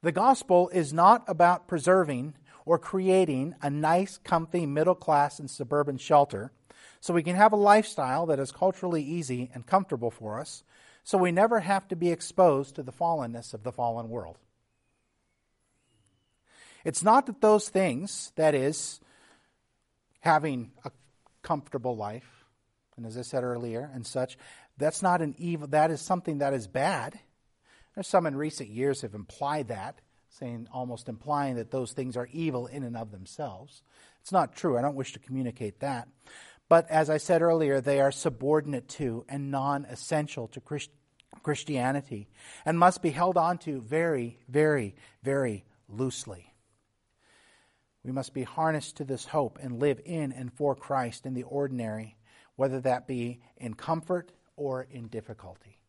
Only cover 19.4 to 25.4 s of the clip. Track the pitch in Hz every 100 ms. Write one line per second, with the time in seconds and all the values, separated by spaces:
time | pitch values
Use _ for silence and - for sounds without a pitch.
19.4 | _ _ _ _ _ _ _ _ 170 156
20.4 | 151 131 113 _ 110 _ _ _ _ _
21.4 | - 156 139 139 123 117 104 107 - _
22.4 | _ _ _ _ _ - 113 113 123 135
23.4 | 123 120 120 113 147 131 113 131 127 -
24.4 | - - _ - 143 - 185 180 156 -